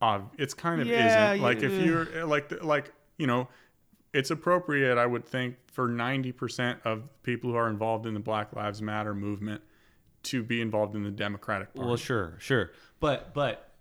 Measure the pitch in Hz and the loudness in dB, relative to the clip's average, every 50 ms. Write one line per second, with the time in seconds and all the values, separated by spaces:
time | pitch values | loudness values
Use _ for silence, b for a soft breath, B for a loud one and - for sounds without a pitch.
0 | 117 113 104 101 95 - - - 139 135 - - - 170 170 233 240 240 233 233 | 2 2 2 2 -2 -6 -8 -4 -4 -4 -4 -4 -4 -2 0 0 0 2 4 4
1 | 233 226 220 220 214 208 202 196 - 120 123 113 - - 190 190 180 165 165 165 | 6 6 6 6 6 6 4 4 4 2 2 4 2 0 2 2 4 4 4 2
2 | 165 - - 160 165 156 151 147 139 - - - - 156 147 143 139 - - _ | 0 -2 -4 -4 -2 0 0 0 0 -2 -6 -4 0 0 0 0 0 -4 -12 _
3 | _ _ _ - 160 131 120 127 123 - b b b b b b b _ _ _ | _ _ _ -2 0 2 2 2 0 -2 b b b b b b b _ _ _
4 | _ _ - 139 135 - 165 156 - 175 180 180 180 151 147 139 135 127 123 120 | _ _ -2 0 0 0 -2 -2 2 2 2 2 2 2 0 2 4 4 4 4
5 | 120 123 120 120 123 - - 127 127 123 123 - _ _ - - 127 120 120 120 | 4 2 0 -2 -4 -4 -4 -4 -4 -4 -6 -10 _ _ -4 -2 0 0 0 0
6 | 117 123 135 135 131 127 123 - 131 117 - - 123 120 120 - - 113 110 110 | -2 -2 0 -2 -2 -4 -6 -6 -6 -6 -2 -2 -2 -2 -2 -2 -2 -4 -4 -4
7 | 117 143 _ _ - 127 120 117 - 123 117 117 117 113 107 101 110 113 113 110 | -6 -12 _ _ -4 -4 -4 -2 -2 -2 0 2 2 0 0 0 0 0 0 -2
8 | 113 113 107 104 107 113 107 107 104 - - 110 104 104 101 107 107 107 107 107 | -2 -4 -6 -4 -4 -2 -2 -2 -2 -4 -6 -6 -4 -4 -4 -4 -4 -4 -4 -2
9 | 107 107 104 101 98 104 104 98 101 107 104 - - b b b b b b b | -4 -4 -4 -4 -4 -4 -4 -4 -6 -8 -8 -8 -12 b b b b b b b
10 | b b _ _ - - - 127 110 117 120 117 113 110 107 107 107 104 104 107 | b b _ _ -10 -4 -4 -4 -2 -2 -2 -2 -2 0 0 0 0 0 -2 -4
11 | 101 101 101 107 104 104 101 98 - - 107 95 95 - - - 127 120 120 113 | -4 -4 -4 -4 -4 -4 -4 -6 -6 -4 -4 -4 -6 -8 -10 -6 -2 -2 -2 -2
12 | - - 127 110 92 82 82 - - - 139 117 95 - B B B B B B | 0 0 0 0 -2 -4 -6 -8 -2 0 2 2 2 0 B B B B B B
13 | 151 151 135 - - - - 143 143 123 104 - - - - _ | 0 0 0 -2 -4 -6 -4 -2 -2 -2 -2 -4 -10 -20 -20 _